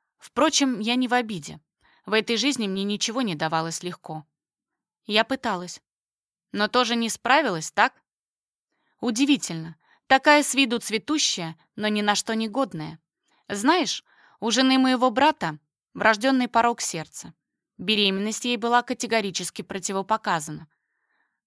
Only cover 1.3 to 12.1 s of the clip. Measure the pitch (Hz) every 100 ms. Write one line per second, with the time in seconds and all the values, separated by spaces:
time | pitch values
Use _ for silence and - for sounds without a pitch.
1.3 | 185 143 151 _ _ _ _ - 214 214
2.3 | 226 269 254 202 190 202 208 - 233 226
3.3 | 151 160 165 165 - 175 170 - 156 -
4.3 | _ _ _ _ _ _ _ - 208 226
5.3 | 269 240 180 175 - _ _ _ _ _
6.3 | _ _ 202 208 247 233 240 226 - 247
7.3 | 285 269 165 - - 240 - _ _ _
8.3 | _ _ _ _ _ _ _ 240 220 285
9.3 | 277 - 165 160 - _ _ - 262 302
10.3 | 294 285 254 254 240 - 214 - 302 -
11.3 | - 165 160 _ - 214 208 208